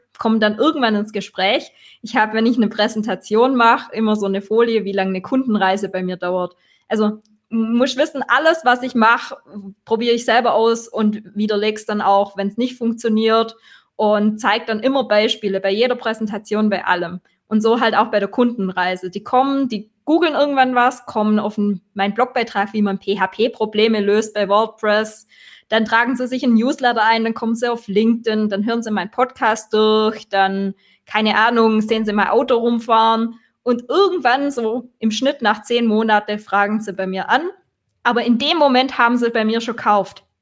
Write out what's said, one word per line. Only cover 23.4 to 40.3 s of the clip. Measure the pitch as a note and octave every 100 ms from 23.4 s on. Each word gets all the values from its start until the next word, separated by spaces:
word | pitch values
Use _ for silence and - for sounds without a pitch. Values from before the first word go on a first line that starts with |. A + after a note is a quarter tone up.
| A#3+ - G#3+ G#3 A3 G#3+
löst | G3+ G#3+ G#3+
bei | G#3 G3
WordPress. | G#3 A3 - G#3+ G#3 G#3+ - - _ - - _
Dann | A3 G#3+
tragen | A3+ A#3+ B3
sie | B3+
sich | B3+
einen | B3+ A3+
Newsletter | A#3 D#4 B3 A#3
ein, | A3 A3+
dann | A3+
kommen | A3+ A3+ A3+
sie | A#3+
auf | A#3 -
LinkedIn, | G3 A3+ A#3 A3+ G#3+ G#3+
dann | G3+ G#3
hören | A#3
sie | A3+
meinen | G3+ F3+
Podcast | - B3+ - C4 - -
durch, | G#3+ G#3+ A3 A3 A3 -
dann, | G3 F#3+ G3 G3 - _ _ _
keine | G#3+ G#3+ G3+
Ahnung, | A3+ A#3 A3+ A3
sehen | G#3+ A3 G#3+
sie |
mein | G#3 G3
Auto | A#3 B3+ A#3
rumfahren. | A#3+ A#3 A#3 A3+ A3+ A3+ A3+ - _ _
Und | B3 A#3+ -
irgendwann | D#4+ G4 F4 B3 C4+ C#4+
so | C#4 A3 A#3+ A#3+ _
im | A3
Schnitt | G#3+ C4 C#4+
nach | G#3+ G#3+
zehn | - A#3+ A#3
Monate | G#3+ A3 G#3 G#3+ G#3
fragen | - G3 G3+ G#3+
sie | G#3+
bei | F#3 F#3+
mir | F#3+ -
an. | B3 F4 G#4 _ _ _ _
Aber | A#3+ A#3+
in | A#3+ A3+
dem | C#4+ E4+
Moment | C#4+ B3+ C4 -
haben | A#3+ A#3+
sie | A#3
bei | A#3
mir | G#3+ A3+
schon | A3+ A3+
gekauft. | A3+ G#3 F#3 - _